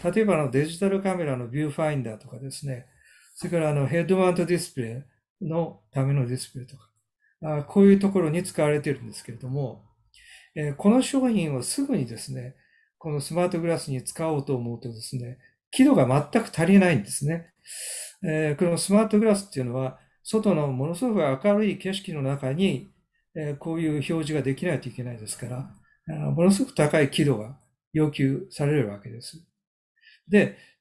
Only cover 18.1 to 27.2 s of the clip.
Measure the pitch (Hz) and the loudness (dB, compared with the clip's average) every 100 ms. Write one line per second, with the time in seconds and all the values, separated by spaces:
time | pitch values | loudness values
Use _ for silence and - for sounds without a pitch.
18.1 | - 175 156 156 147 185 165 180 202 220 | -10 -4 0 0 0 0 0 2 2 4
19.1 | 208 226 202 - 139 123 127 131 - _ | 4 4 2 -2 -6 -4 -4 -4 -8 _
20.1 | _ - 220 214 160 143 127 143 170 254 | _ -4 0 2 2 0 -2 -4 -2 -2
21.1 | 208 147 135 208 202 214 - 190 190 - | 0 0 0 2 2 2 -2 -6 -8 -8
22.1 | 156 135 135 131 147 190 135 - _ _ | -4 -4 -2 -4 0 0 0 -8 _ _
23.1 | _ _ 165 147 143 165 165 160 147 139 | _ _ -10 -8 -8 -6 -2 -2 -2 -2
24.1 | 165 151 151 135 135 180 143 123 113 123 | -4 -2 -2 -2 -2 -2 -4 -6 -10 -10
25.1 | 117 107 - 117 127 - - _ _ - | -10 -12 -10 -10 -10 -10 -14 _ _ -10
26.1 | 151 147 143 180 196 262 - 147 160 143 | -6 -2 2 4 4 0 2 2 4 2
27.1 | - | 2